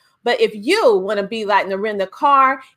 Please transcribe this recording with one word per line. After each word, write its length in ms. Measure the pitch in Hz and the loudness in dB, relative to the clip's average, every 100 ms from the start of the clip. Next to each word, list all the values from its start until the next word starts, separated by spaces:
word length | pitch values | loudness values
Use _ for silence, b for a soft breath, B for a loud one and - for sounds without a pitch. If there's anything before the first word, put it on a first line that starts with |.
| _ _ | _ _
But 160 | 240 226 | -4 0
if 140 | 220 | -2
you 440 | 214 226 415 302 196 | -2 -2 2 2 2
wanna 240 | 190 208 | 0 -4
be 240 | 190 226 202 | -6 -6 -2
like 200 | 196 185 | 0 0
Narendra 420 | 196 214 202 190 | -4 -4 -4 -6
Kaur, 500 | - 294 277 262 277 B | -2 2 4 4 0 B